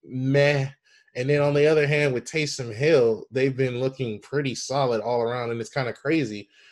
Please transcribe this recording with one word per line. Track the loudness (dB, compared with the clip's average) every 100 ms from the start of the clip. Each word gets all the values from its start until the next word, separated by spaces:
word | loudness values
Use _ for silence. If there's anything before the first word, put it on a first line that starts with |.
meh. | -12 -6 0 4 4 2 -2 -8 _ _ _ -6
And | 0
then | 2
on | 2
the | 4 4
other | 4 2
hand, | 2 2
with | 0
Taysom | -4 -4 -4 -6 -8
Hill, | -2 4 4 4 2 -4
they've | -2 0 0
been | -2 -2
looking | -4 -4 -6 -8
pretty | -6 -4 -4
solid | -6 -4 -2 0 0
all | -2 -2
around, | -2 -4 -4
and | -6
it's | -6
kinda | -4 -4
crazy. | -4 -2 0 -2 -6 -14 _ _